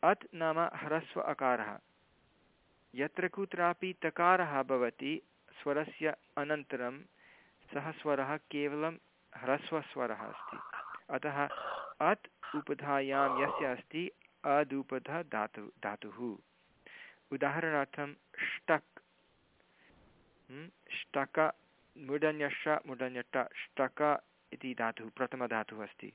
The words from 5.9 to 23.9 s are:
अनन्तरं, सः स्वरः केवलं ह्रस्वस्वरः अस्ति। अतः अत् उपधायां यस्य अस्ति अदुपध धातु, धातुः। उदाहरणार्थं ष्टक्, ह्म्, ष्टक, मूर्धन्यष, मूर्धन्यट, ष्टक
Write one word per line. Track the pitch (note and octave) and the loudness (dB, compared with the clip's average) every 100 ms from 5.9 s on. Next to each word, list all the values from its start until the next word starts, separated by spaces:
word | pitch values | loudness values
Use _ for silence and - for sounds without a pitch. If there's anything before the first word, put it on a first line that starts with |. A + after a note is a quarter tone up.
| - D#3 - _ - | -2 -2 -2 _ -4
अनन्तरं, | C#3+ D3+ C#3 C3 B2 C3+ - _ - - - _ - | 0 -2 -2 -4 -4 -6 -14 _ -20 -20 -20 _ -8
सः | C#3+ C#3+ | -6 -6
स्वरः | D#3 D3+ C#3 C3+ D3+ | -4 0 2 2 -2
केवलं | _ D3 C#3+ D3 D#3 E3 _ _ _ - | _ -2 -2 0 -2 -4 _ _ _ -8
ह्रस्वस्वरः | B2+ C#3 - D#3+ D3 C#3+ A#2+ G#2+ | 0 0 2 -4 -4 -2 -2 -2
अस्ति। | G#2+ G#2+ - - - - - - - | -6 -10 -10 -10 -10 -10 -10 -12 -6
अतः | C#3+ D3+ C#3+ C#3+ - - - - - D#3 | -4 -2 0 -2 -2 -6 -6 -8 2 2
अत् | G#3 - _ - D3+ | 2 -2 _ -6 -6
उपधायां | - D3 C#3+ C#3 C3+ C3+ C#3 C3+ | -2 -4 2 2 2 4 4 4
यस्य | C#3 - C#3+ | 0 0 -2
अस्ति | B2 - D#3+ F3+ - - _ C#3+ | -2 -4 -6 -6 -8 -20 _ 2
अदुपध | C#3+ D3 C#3 C3+ C3 B2 D#3 D#3+ | 4 4 0 -2 -6 -4 -6 -2
धातु, | A2 G#2+ - | -2 -2 -4
धातुः। | G#2 - G#2 G#2 G#2+ A2 A#2+ G2+ _ _ _ _ - - - - _ | -14 -6 -6 -6 -10 -6 -6 -6 _ _ _ _ -20 -18 -20 -20 _
उदाहरणार्थं | C#3 C#3+ D3 E3 D3+ C#3 - C#3+ D3 _ - | 0 2 2 2 2 0 -2 -8 -8 _ -6
ष्टक्, | - - - D#3+ - - _ _ _ _ _ _ _ _ - - - _ _ _ _ | -4 -4 4 4 4 -20 _ _ _ _ _ _ _ _ -20 -20 -20 _ _ _ _
ह्म्, | C3 E3 _ - | -16 -16 _ -12
ष्टक, | - - C#3+ C3+ - D#3 - _ _ _ - | -10 -4 -2 0 4 2 2 _ _ _ -16
मूर्धन्यष, | C3+ D3 D#3 D3+ C#3+ - - | -4 2 2 2 -2 0 0
मूर्धन्यट, | D3+ - B2+ B2+ B2+ B2 C#3 B2 | 0 0 -4 -4 -4 -4 -2 -2
ष्टक | - - - C3 | -4 -14 0 0